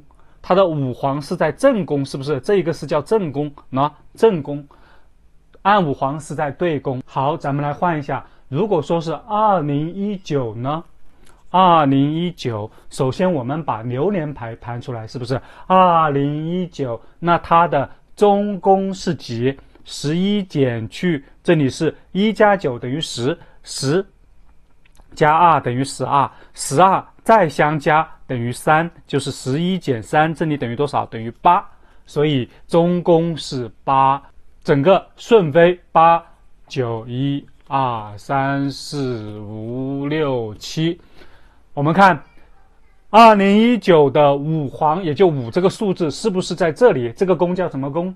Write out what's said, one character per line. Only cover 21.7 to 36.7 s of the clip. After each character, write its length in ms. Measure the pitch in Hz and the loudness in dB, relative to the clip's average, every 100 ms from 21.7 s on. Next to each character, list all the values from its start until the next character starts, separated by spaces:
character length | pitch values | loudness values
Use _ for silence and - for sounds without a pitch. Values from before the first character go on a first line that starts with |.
| - 160 - - | 0 -4 -4 -8
一 200 | 180 214 | -2 -2
加 240 | 208 208 196 | 2 2 2
九 220 | - 120 | -2 -6
等 100 | 127 | -6
于 120 | 139 | -6
十， 360 | 151 - 123 170 - - | -6 -4 -4 -4 -10 -20
十 400 | - - 135 170 196 _ _ - - - _ _ _ - - | -16 -8 -2 -2 -4 _ _ -20 -20 -20 _ _ _ -20 -20
加 180 | - 151 | 0 2
二 280 | 160 170 151 | 4 4 4
等 120 | 131 | 2
于 120 | 123 | -2
十 200 | 135 - | -4 -6
二， 240 | 131 139 123 - - | -2 0 0 -4 -20
十 280 | - - 139 | -14 -2 4
二 240 | 190 175 - - | 4 4 -4 -6
再 260 | - 220 170 | 2 4 4
相 300 | - 151 156 | 2 0 0
加 300 | 160 156 160 - - | 2 2 0 -8 -10
等 100 | 127 | -6
于 140 | 120 | -6
三， 400 | 120 - 156 170 - - | -4 0 2 0 -8 -6
就 140 | 143 | -4
是 100 | 139 | -4
十 300 | - 131 139 | -8 -6 -2
一 180 | 175 185 | -2 -2
减 240 | - 120 | -4 -6
三， 320 | 101 156 156 | -2 0 0
这 100 | 160 | 0
里 120 | 165 147 | -2 -2
等 120 | 123 | -4
于 60 | |
多 100 | 120 | -4
少？ 220 | 143 123 110 | -2 -2 -4
等 160 | 120 | -8
于 80 | 113 - | -12 -2
八。 240 | 175 180 - - _ - | 2 2 0 -14 _ -20
所 220 | - - 151 | -10 -2 0
以 220 | 139 113 - - | 0 -4 -10 -2
中 340 | 170 170 180 | 0 2 0
宫 360 | 175 165 170 156 | 2 2 2 -6
是 340 | - 139 113 - | -8 -8 -8 -8
八， 360 | - 135 135 139 - - - - | -2 2 2 0 -6 -20 -20 -10
整 180 | - 143 | 0 2
个 240 | 143 185 - - | 4 4 2 -14
顺 360 | - 226 165 | 2 4 4
飞 260 | 147 170 180 _ | 4 4 2 _
八、 280 | 170 165 170 - - - - | 4 6 4 0 -18 -20 -20
九、 400 | - | -10